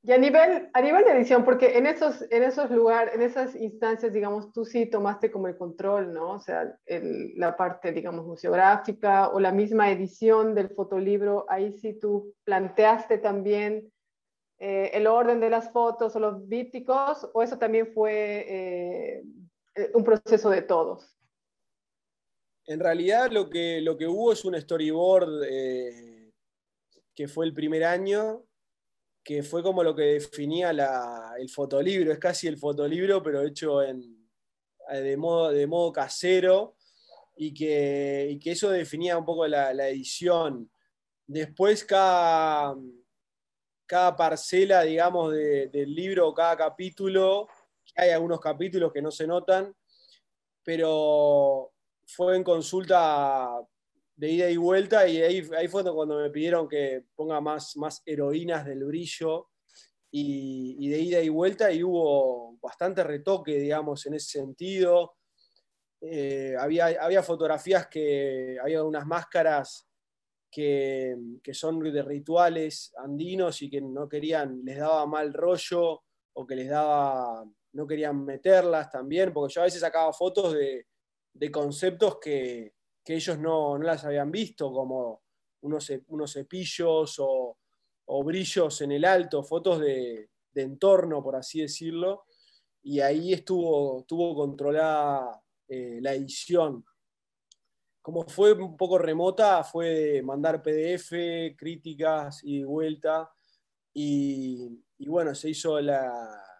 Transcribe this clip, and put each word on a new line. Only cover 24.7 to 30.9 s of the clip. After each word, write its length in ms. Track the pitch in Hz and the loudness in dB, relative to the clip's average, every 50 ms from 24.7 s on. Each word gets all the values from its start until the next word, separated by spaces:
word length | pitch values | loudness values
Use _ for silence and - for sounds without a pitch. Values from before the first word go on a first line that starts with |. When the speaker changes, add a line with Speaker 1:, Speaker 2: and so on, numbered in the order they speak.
| 170 165 156 156 156 165 175 185 190 185 175 160 156 151 143 131 | -4 -2 0 0 0 2 4 6 6 6 4 2 -2 -4 -4 -4
Speaker 2:
eh, 840 | 131 135 131 131 127 127 127 123 117 120 117 117 113 110 113 110 _ _ _ _ _ _ _ _ _ _ _ _ _ _ _ _ _ | -4 -4 -4 -4 -4 -4 -6 -8 -12 -16 -20 -20 -20 -20 -20 _ _ _ _ _ _ _ _ _ _ _ _ _ _ _ _ _ _
que 140 | - 143 | -12 -12
fue 180 | 143 147 156 165 | -10 -4 -4 -4
el 80 | 165 147 | -4 -2
primer 300 | 151 151 151 160 160 165 | -4 -4 -2 0 0 2
año, 640 | 170 175 180 190 196 202 208 214 220 220 247 247 _ _ _ _ _ _ _ _ _ _ _ _ _ _ _ _ | 0 0 0 0 -2 -2 0 -2 -4 -6 -10 -14 _ _ _ _ _ _ _ _ _ _ _ _ _ _ _ _
que 200 | - 147 147 143 | -8 -6 -6 -6
fue 180 | 147 156 170 | -4 -6 -2
como 220 | 170 190 190 185 170 | -2 0 0 2 2
lo 100 | 165 156 | 2 2
que 100 | 147 151 | 2 2
definía 680 | 147 147 147 147 - - 151 143 143 160 175 180 175 | 2 2 2 -2 -8 -10 -8 -6 -4 -2 -2 0 0
la, 640 | 160 147 139 135 | 0 0 0 0